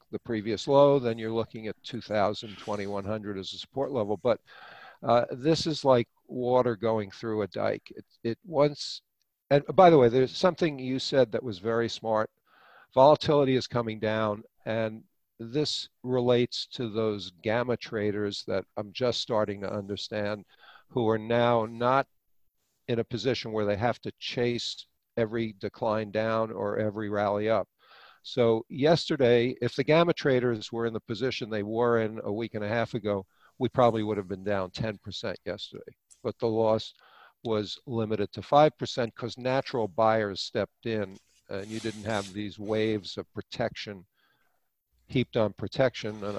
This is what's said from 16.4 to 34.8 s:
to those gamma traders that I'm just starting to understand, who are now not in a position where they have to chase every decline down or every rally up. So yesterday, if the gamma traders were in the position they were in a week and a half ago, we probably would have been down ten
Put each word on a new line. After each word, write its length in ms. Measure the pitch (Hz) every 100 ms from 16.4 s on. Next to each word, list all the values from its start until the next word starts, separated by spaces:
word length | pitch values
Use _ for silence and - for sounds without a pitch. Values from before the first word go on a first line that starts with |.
| 120 - -
to 220 | - 117
those 420 | 107 110 104 92 90
gamma 320 | 110 113 123 117
traders 680 | - 113 104 104 104 101 -
that 180 | 95 - -
I'm 160 | 104
just 260 | - 123 113
starting 420 | - 110 104 101
to 120 | 98
understand, 720 | 104 98 98 - 107 104 104 - _ - - _
who 200 | 127 110
are 100 | 110
now 480 | 110 117 120 120 110
not 380 | 117 123 135 - _ _ _ _ _ _ _ -
in 120 | 117
a 40 |
position 480 | 113 117 120 117 117
where 140 | 107 101
they 100 | 101
have 240 | 120 110
to 100 | 110 -
chase 640 | - - 120 117 - - - _ _ -
every 380 | 110 117 113 98
decline 500 | 104 - 117 107 104
down 420 | 104 110 113 110
or 260 | 101 104 107
every 320 | 107 104 104
rally 400 | 104 101 104 107
up. 180 | 110 87 _ _ - - _
So 420 | - - 117 113 -
yesterday, 840 | 127 147 170 - 156 120 120 123 -
if 140 | 120 -
the 80 |
gamma 300 | 139 156 170
traders 580 | - 147 127 123 110 -
were 140 | 117 117
in 80 |
the 60 | 110
position 480 | - 104 127 - 107
they 140 | 107
were 380 | 104 113 120 117
in 180 | 110 110
a 80 | -
week 220 | 104 113
and 100 | 110
a 40 | 104
half 260 | 117 113
ago, 320 | 120 104 101 98 _ _ -
we 100 | 127
probably 360 | - 120 110
would 140 | 107 104
have 100 | 92
been 160 | 95
down 260 | 95 98 92
ten 260 | -